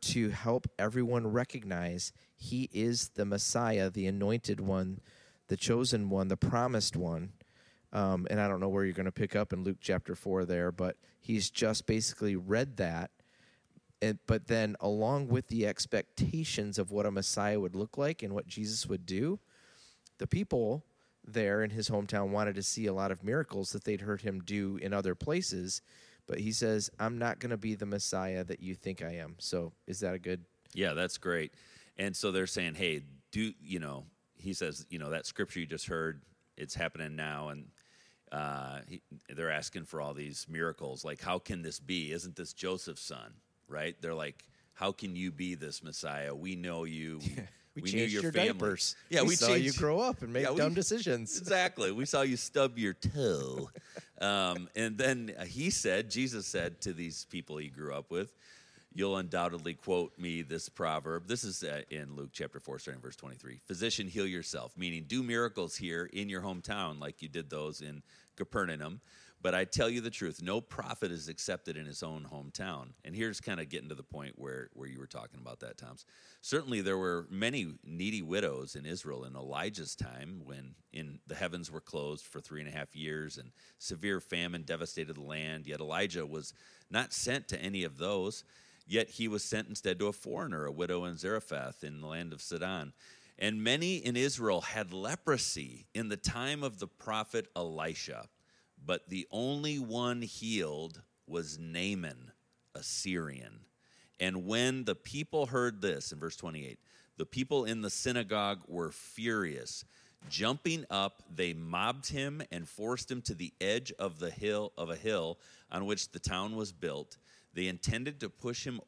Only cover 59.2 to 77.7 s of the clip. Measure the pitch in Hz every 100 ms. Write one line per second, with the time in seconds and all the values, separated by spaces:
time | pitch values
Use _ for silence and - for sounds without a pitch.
59.2 | 87 87 87 85 85 80 - 90 80 -
60.2 | 87 85 71 80 - - 82 78 76 85
61.2 | 90 120 107 85 76 73 - 76 71 71
62.2 | 71 - 71 71 - 67 - 65 64 -
63.2 | 67 64 65 64 - 90 113 107 95 101
64.2 | 98 87 - 67 60 85 90 82 76 127
65.2 | 123 117 117 101 82 - 87 85 90 98
66.2 | 101 92 95 90 95 104 85 73 73 -
67.2 | 80 82 76 76 76 73 76 73 - -
68.2 | - - 95 110 90 78 76 101 - -
69.2 | - - 92 90 95 - 117 120 113 -
70.2 | 87 - 87 107 - - - - 95 85
71.2 | 76 78 - 90 - 78 76 71 80 78
72.2 | 71 73 71 - 95 73 64 65 - 101
73.2 | 113 98 - 87 76 80 73 67 - 73
74.2 | 69 55 69 64 62 62 67 65 67 62
75.2 | 57 64 62 60 60 - 62 65 - -
76.2 | - - - 147 135 113 95 95 92 85
77.2 | 80 95 117 135 85